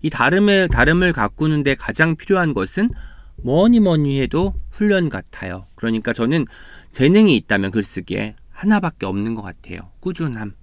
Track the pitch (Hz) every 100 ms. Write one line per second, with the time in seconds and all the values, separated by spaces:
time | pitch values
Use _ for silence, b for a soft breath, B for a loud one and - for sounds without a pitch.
0 | 156 - 123 180 208 196 180 127 131 170
1 | 180 160 104 - 156 151 139 135 - 104
2 | 160 156 - 196 165 110 95 - 226 B
3 | B B B B 123 147 214 240 196 156
4 | 143 139 127 147 190 - - - 208 196
5 | 165 98 - - 92 92 95 - 113 113
6 | 117 113 117 160 127 B B B B -
7 | 135 196 214 120 - 101 98 104 98 -
8 | 87 98 107 - - - 196 214 180 -
9 | 95 98 107 113 101 87 - 90 85 -
10 | 185 180 160 113 104 -